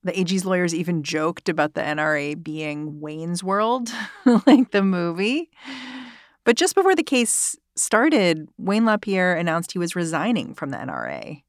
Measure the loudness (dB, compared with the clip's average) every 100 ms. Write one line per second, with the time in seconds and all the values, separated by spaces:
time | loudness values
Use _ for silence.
0 | -4 -2 0 0 0 0 0 0 -2 -2
1 | -2 -2 -2 -2 -4 0 0 0 -4 -2
2 | 0 0 -2 -6 -8 -8 -8 -8 -10 -10
3 | -12 -10 -6 -6 -2 0 0 0 -4 -8
4 | -12 0 4 6 8 6 6 2 2 2
5 | -2 0 -2 -2 -4 _ -16 -16 -14 -16
6 | -16 -20 _ _ 2 2 4 4 4 4
7 | 2 2 2 0 -2 -6 _ -6 0 2
8 | 4 4 4 2 -4 -8 -2 2 2 2
9 | 0 0 2 2 0 -2 -4 -4 -4 -2
10 | -4 -2 0 -2 -4 -8 -8 -8 -8 -8
11 | -8 -8 -12 -16